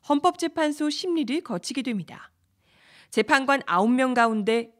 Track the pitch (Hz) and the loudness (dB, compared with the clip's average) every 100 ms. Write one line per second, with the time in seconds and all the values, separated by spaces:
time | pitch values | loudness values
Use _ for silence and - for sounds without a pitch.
0 | - 294 359 359 330 330 302 294 302 294 | -2 0 2 0 -4 -2 -2 -2 -4 -4
1 | 370 330 233 294 - 180 - 254 254 214 | -2 -2 -2 -4 -4 -8 -6 -6 -4 -6
2 | 160 - - _ _ _ _ _ _ - | -6 -14 -20 _ _ _ _ _ _ -20
3 | _ - 214 285 269 277 - 175 214 254 | _ -2 2 2 4 0 0 2 2 2
4 | 262 240 233 220 202 226 233 _ | 2 2 2 2 0 0 -2 _